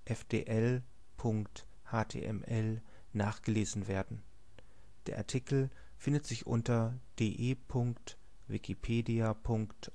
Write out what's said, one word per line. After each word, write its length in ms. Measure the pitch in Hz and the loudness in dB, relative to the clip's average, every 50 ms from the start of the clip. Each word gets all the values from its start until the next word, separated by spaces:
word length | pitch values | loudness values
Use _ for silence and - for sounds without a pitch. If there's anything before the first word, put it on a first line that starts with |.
| - | -4
f 180 | - 117 - - | -4 -4 -4 -2
d 220 | - - 110 - | 0 0 0 2
l 380 | - 110 110 113 120 127 127 123 - - - - - - - | 4 4 6 6 6 4 2 0 -4 -10 -12 -12 -12 -10 -2
punkt 500 | - 120 110 110 107 - - - - - - - - | 2 2 2 2 0 -2 -6 -10 -12 -12 -12 -12 -8
h 220 | - - 113 107 | 0 2 2 2
t 180 | - - - - | 2 0 -4 -2
m 200 | - 110 98 - | -2 -2 -2 -2
l 380 | - 120 110 110 110 110 110 - - - - - - | 0 2 2 4 2 0 -2 -4 -8 -12 -12 -12 -4
nachgelesen 760 | - 107 101 104 110 - - - 107 107 104 - - 104 98 - | 0 2 2 2 0 0 0 2 4 4 4 2 0 -2 0 0
werden. 340 | 98 95 95 - 110 107 - - - - - - - - - - - - - - - - - - | 0 0 0 0 -4 -8 -8 -10 -12 -12 -12 -12 -12 -12 -12 -12 -12 -12 -14 -12 -14 -8 -6 -4
Der 100 | - - | -4 -4
Artikel 520 | 104 - - 131 - - 143 135 135 135 - - - - - - | -4 0 0 -2 0 4 4 4 4 2 0 -8 -12 -14 -14 -4
findet 280 | - 139 143 147 147 | 0 2 2 2 2
sich 220 | - 120 117 - - | 0 -4 -4 0 2
unter 500 | 117 117 117 - 120 117 113 113 123 127 - - - - | 2 2 4 4 4 4 4 2 0 -4 -6 -10 0 2
d 80 | 120 107 | 2 2
e 280 | - - 117 123 131 | 2 2 2 2 2
punkt 640 | - - - - 127 120 123 117 - - - - - - - - - - - | 0 -2 -2 0 2 2 2 0 -2 -6 -10 -10 -10 -12 -12 -12 -12 -8 -4
wikipedia 840 | 107 104 - - 101 - - - 117 117 117 - 113 113 113 110 107 | -4 -4 -2 -2 -4 -2 0 2 2 2 4 4 2 4 4 2 2
punkt 580 | 107 - - 117 110 110 104 - - - - | 0 0 2 2 2 2 0 -4 -8 -10 -10